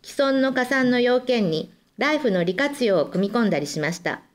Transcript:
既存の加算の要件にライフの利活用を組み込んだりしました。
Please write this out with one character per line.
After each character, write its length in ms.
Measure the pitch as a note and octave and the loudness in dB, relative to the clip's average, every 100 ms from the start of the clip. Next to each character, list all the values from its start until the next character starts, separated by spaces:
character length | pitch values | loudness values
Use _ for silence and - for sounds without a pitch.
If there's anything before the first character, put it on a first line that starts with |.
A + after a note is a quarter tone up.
既 180 | - - | -12 -2
存 200 | C#4 C4+ | 0 2
の 120 | C4 | 0
加 120 | C4 B3+ | 0 0
算 260 | C4+ B3+ | 0 2
の 80 | B3 | 2
要 220 | A#3+ B3 | 2 2
件 300 | B3+ A#3+ G3 | 0 0 0
に 200 | D#3 - - _ - | -2 -6 -16 _ -4
ラ 160 | C4 | 0
イ 60 | D4+ | 0
フ 120 | C4 | 0
の 120 | F#3 | 0
利 120 | F3 F3+ | 0 0
活 300 | - - A#3+ | -2 0 2
用 160 | F#3 | 2
を 40 | C#3 | 2
組 220 | F3 G3+ | 0 -2
み 40 | |
込 120 | A#3+ A3 | 0 2
ん 40 | |
だ 100 | D#3 | 0
り 80 | C#3+ | -2
し 120 | D#3+ | -4
ま 120 | D3 | -4
し 80 | F3 | -4
た。 220 | - - _ | -6 -6 _